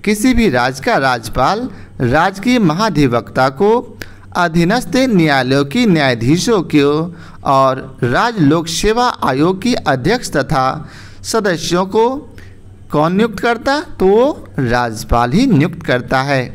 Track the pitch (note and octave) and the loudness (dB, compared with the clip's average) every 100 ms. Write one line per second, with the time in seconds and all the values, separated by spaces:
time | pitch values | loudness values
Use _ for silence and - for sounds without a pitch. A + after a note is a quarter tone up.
0 | G3 G#3 B3+ A#3 A3 B2 B2 C3+ - G3+ | -2 0 2 4 2 2 0 -2 -2 0
1 | C3+ B2 A2 B2+ C#3 G3+ B3 - - - | 0 0 -4 -2 0 0 -6 -12 -18 -4
2 | B2 C#3+ F3+ G3 A#3+ B3 F#3+ D#3 A3 D3+ | 0 2 0 0 0 2 2 2 0 2
3 | C#3 A#2 - - C3 C#3 G3+ A#3 B3 - | 2 0 -2 0 0 2 2 2 -2 -16
4 | - - - - F3 E3 E3+ A#3 A3 B3+ | -18 -18 -10 -2 0 2 2 0 0 0
5 | C4 G3 D#3+ C#3 B2+ C3+ C#3+ A#3 A#3+ D#3+ | 2 2 4 2 2 0 0 0 2 4
6 | C#3 A#2 A#2 E3+ G#3+ A3 D#3+ D3+ C#3+ D3+ | 2 0 0 0 2 0 2 2 2 0
7 | E3+ - - - - C3+ C3+ C3 B2+ - | -4 -10 -20 -8 0 2 2 0 -8 -6
8 | B2 C#3+ A3+ A3 C#3+ E3 E3 - G3+ A3+ | -2 0 0 2 2 2 -2 -2 0 2
9 | B3 - - C3 E3 F#3+ - B3 - C3+ | 0 0 -4 0 0 0 -2 -2 -2 0
10 | C3 B3 - D3+ C3 D3 C3 D#3 - - | 0 -2 -2 -4 0 0 0 -4 -12 -18
11 | - - - A3+ G3+ E3 - E3+ F#3+ G#3 | -20 -16 -4 -2 0 -4 -2 -2 0 0
12 | A#3 C#4 - - - - - - - D3 | 0 -2 -10 -20 -20 -20 -20 -20 -4 0
13 | D#3 F#3+ A#3 G3+ A#3+ A#3 C4+ C#4+ F4 - | 0 2 0 0 -2 0 0 -2 -4 0
14 | F#3+ G#3 C4+ - - - B2 B2 A#2+ A2 | 4 4 2 -2 -8 -4 0 0 -2 -6
15 | - A#2+ A#2+ D#3 C4+ D#3+ C#3+ - - B2+ | -2 0 2 2 2 2 2 -2 -2 -2
16 | B2+ C3 C3+ C#3 A#2+ | 0 -2 0 -2 -2